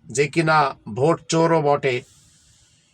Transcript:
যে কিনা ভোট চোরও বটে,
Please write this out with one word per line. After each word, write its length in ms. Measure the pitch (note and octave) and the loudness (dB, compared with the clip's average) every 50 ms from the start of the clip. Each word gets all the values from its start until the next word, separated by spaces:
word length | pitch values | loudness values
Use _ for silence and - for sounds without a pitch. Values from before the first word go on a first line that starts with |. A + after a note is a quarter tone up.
| _ | _
যে 180 | - A2+ B2 D3 D3 | -8 -2 -2 -2 -2
কিনা 300 | - E3 E3 D#3+ D#3+ D3+ C#3+ C3+ - - - A2+ G#2+ | 0 -2 0 2 2 2 2 0 -2 -8 -14 -12 -6
ভোট 220 | A2+ C3 D#3+ E3 D#3+ - - | -2 0 0 0 0 -2 -2
চোরও 320 | - E3 E3 E3 E3 D#3+ D3 | 0 0 2 2 2 2 2
বটে, 340 | C#3+ C#3+ C#3+ C#3+ C#3 B2 B2 - - _ _ _ _ _ _ _ _ _ _ _ _ _ _ _ _ | 0 0 0 0 -2 -4 -4 -6 -10 _ _ _ _ _ _ _ _ _ _ _ _ _ _ _ _